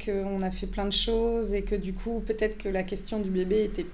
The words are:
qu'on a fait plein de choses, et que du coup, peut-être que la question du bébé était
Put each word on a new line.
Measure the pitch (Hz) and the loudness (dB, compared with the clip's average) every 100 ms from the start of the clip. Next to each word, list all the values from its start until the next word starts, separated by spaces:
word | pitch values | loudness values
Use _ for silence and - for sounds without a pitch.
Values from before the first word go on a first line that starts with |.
qu'on | - 196 196 196 | -2 0 0 0
a | 185 | 0
fait | 185 190 | -2 -2
plein | 208 202 | 0 0
de | |
choses, | 196 - 226 233 233 208 | 2 2 4 4 2 0
et | 202 | 0
que | 202 208 | 0 0
du | 185 | -2
coup, | 185 233 233 220 | -4 -4 -2 -2
peut-être | 220 214 214 | 0 0 0
que | 202 | -2
la | 190 | -2
question | 185 190 - 220 | -2 -4 -4 -2
du | 190 | 0
bébé | 185 185 214 208 | 2 4 4 2
était | - - | -2 -6